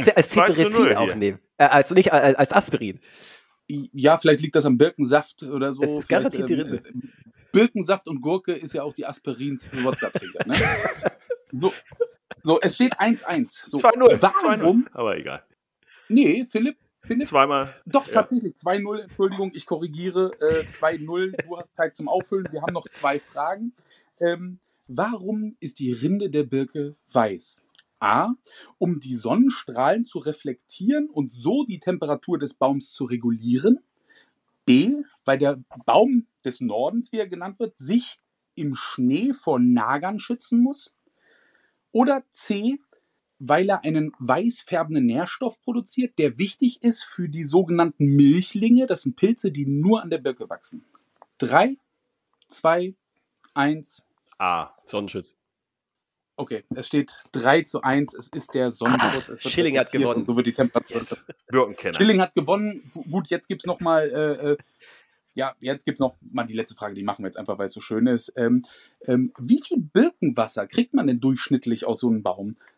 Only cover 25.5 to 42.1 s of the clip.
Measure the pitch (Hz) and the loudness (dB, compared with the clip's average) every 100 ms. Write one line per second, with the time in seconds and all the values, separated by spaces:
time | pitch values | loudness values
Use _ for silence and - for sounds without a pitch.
25.5 | - 156 - 127 117 147 196 196 147 139 | -8 -12 -6 -4 -2 -2 -2 -2 -2 -2
26.5 | 135 135 156 143 151 _ 127 110 90 - | -2 -4 -6 -10 -12 _ 0 0 -2 -12
27.5 | - _ _ _ - 101 117 196 247 _ | -16 _ _ _ -4 0 2 0 -4 _
28.5 | - - - 175 160 131 123 113 175 269 | -20 -18 -4 -2 -2 -6 -6 -2 2 2
29.5 | - - 120 135 214 240 170 143 147 147 | 0 -6 -2 0 0 -2 -6 -8 -8 -8
30.5 | 127 - - 196 294 302 156 131 120 131 | -12 -14 -6 0 0 0 -4 -6 -4 -2
31.5 | 262 254 175 - 180 151 135 - 165 143 | -2 -2 -6 -4 -4 -2 -4 -4 -4 -4
32.5 | - 135 139 - - 127 123 120 113 117 | -2 0 0 -6 -8 -6 -4 -2 -2 0
33.5 | 127 180 262 _ _ _ _ _ _ _ | 2 4 2 _ _ _ _ _ _ _
34.5 | _ - 127 196 294 285 _ - 135 143 | _ 4 4 4 0 -4 _ -2 2 2
35.5 | 135 - - - 131 240 247 - _ 131 | -2 -8 -10 2 4 4 2 -2 _ -10
36.5 | 123 123 104 143 226 240 220 196 175 185 | -6 -4 -2 -2 -4 -6 -6 -6 -8 -12
37.5 | 190 226 - 131 233 - - _ _ _ | -8 -10 -8 0 0 0 -12 _ _ _
38.5 | - 147 127 - - 123 147 254 262 - | -8 -8 -6 -8 -4 0 0 -2 -4 -2
39.5 | 131 123 120 110 143 180 208 - 240 - | 2 4 4 2 -2 -4 -8 -8 -10 -2
40.5 | 233 254 294 - _ _ _ _ _ _ | 2 2 0 -14 _ _ _ _ _ _
41.5 | _ _ _ _ 220 262 | _ _ _ _ 2 2